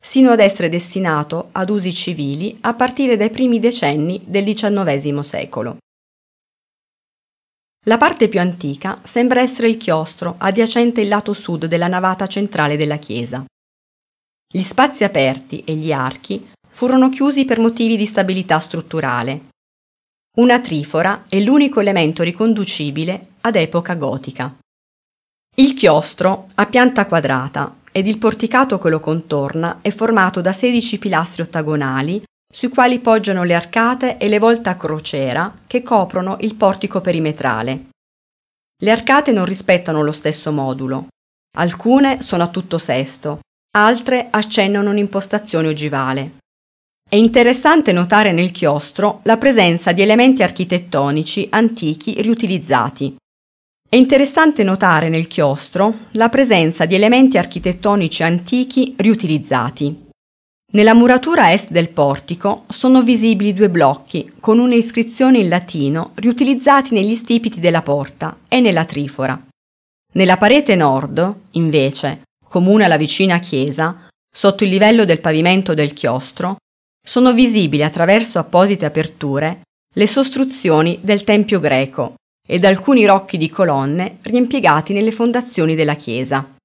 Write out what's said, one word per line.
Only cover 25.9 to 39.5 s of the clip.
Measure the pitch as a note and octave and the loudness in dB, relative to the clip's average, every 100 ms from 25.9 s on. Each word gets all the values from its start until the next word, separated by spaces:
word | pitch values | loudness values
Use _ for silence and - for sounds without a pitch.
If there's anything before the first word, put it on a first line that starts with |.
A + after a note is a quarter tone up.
| D3+ - - F#3 G3 - - | 2 -2 -2 -2 -2 -8 -4
ha | G#3 | 0
pianta | B3 B3 B3+ G3 | 2 2 2 0
quadrata | E3+ C#3+ C3 C3 C#3+ C#3+ - _ | -2 0 -4 -4 -8 -10 -12 _
ed | F#3+ G3 | -4 -2
il | G#3+ | 0
porticato | A3 G#3+ A3+ B3+ C4+ G3 | -2 0 -2 0 0 0
che | E3+ | 0
lo | D#3 | -2
contorna | D#3 E3 - D3 C#3 D#3+ E3+ - | -2 -6 -4 -4 -4 -4 -6 -4
è | G3+ | -6
formato | G3+ A3+ A3 F#3 F#3+ | -4 0 2 0 0
da | F3+ | -4
sedici | F#3+ B3 B3 A#3 G3+ | -2 0 0 -2 -6
pilastri | G3+ E3 E3+ - | -2 -2 -4 -8
ottagonali | E3 E3 D3+ D3+ C3+ C3 C#3+ G3+ - _ _ | -8 -6 -4 -2 -2 -2 -2 -6 -10 _ _
sui | - B3+ | -8 -2
quali | C4 B3 B3 | 2 2 2
poggiano | A#3+ A3 G3+ F#3 | 2 2 2 -2
le | F3 | 0
arcate | E3+ E3+ A3+ A#3 B3+ B3+ - | 0 0 -2 0 0 -4 -2
e | G#3 | -2
le | G#3 | 2
volte | A3+ A#3 A3+ | 2 2 -2
a | F3+ | -6
crociera | D#3+ D#3 D#3 C#3+ C3 C3 F#3 - _ | -6 -8 -6 -4 -4 -4 -6 -10 _
che | B3+ | -6
coprono | B3 A3 F#3 F#3 F#3 F#3+ | 0 0 0 -4 -6 -6
il | A3 G#3+ | -6 0
portico | G3+ F#3+ G3+ F#3+ | 0 0 -4 -4
perimetrale. | F#3 E3+ D#3 D3+ C3+ A2 A#2+ B2+ - _ _ _ _ _ _ _ _ _ | -2 -2 -2 -2 -4 -4 -6 -8 -12 _ _ _ _ _ _ _ _ _
Le | G3+ | 0
arcate | A3 A#3 C#4 D4 | 0 2 2 2
non | A3 | 0
rispettano | F3+ | 0